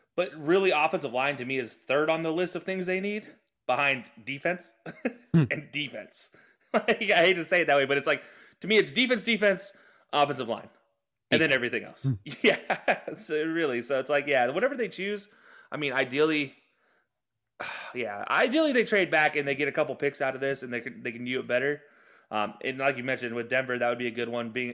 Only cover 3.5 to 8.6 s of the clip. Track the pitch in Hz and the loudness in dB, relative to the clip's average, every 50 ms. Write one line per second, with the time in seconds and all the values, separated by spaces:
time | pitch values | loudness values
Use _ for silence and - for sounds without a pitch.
3.5 | _ _ _ - 127 131 143 139 135 127 113 - - - 107 123 135 139 - 165 | _ _ _ -2 0 2 2 2 0 -2 -4 -12 -20 -16 -10 -10 -10 -4 -2 -2
4.5 | 180 175 - - _ _ _ 160 - - - 240 - - - _ - 165 147 113 | -2 -2 -6 -14 _ _ _ -18 -14 -8 -6 -6 -6 -6 -4 _ 4 4 4 4
5.5 | - - 147 - - 143 147 127 113 110 98 - - - - - - - _ _ | 0 -4 -6 -8 -6 -6 -6 -6 -8 -12 -14 -14 -14 -16 -16 -16 -18 -20 _ _
6.5 | _ _ _ _ - 320 - - 220 226 226 196 190 170 165 180 190 180 160 - | _ _ _ _ -2 0 2 2 0 0 2 4 4 6 6 6 6 4 2 2
7.5 | 185 180 165 147 143 143 139 131 143 143 139 160 147 135 - - - - - - | 2 2 4 6 4 4 4 4 2 0 2 0 0 -2 -4 -10 -20 -20 -20 -20
8.5 | _ _ | _ _